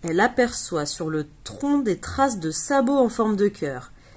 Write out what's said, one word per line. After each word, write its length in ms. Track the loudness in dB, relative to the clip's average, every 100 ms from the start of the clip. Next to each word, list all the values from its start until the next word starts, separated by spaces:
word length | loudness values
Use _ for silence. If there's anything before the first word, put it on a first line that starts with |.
Elle 180 | -2 2
aperçoit 640 | 2 2 0 2 0 0 0
sur 220 | -2 -2
le 180 | -4 -6 -10
tronc 340 | -12 -6 0 0
des 200 | 0 -4
traces 420 | -4 0 0 0
de 100 | 0
sabots 480 | 0 2 2 2 4
en 100 | 2
forme 280 | 2 0 2
de 120 | 0
cœur. 440 | 0 -8 -8 -14 -20 -20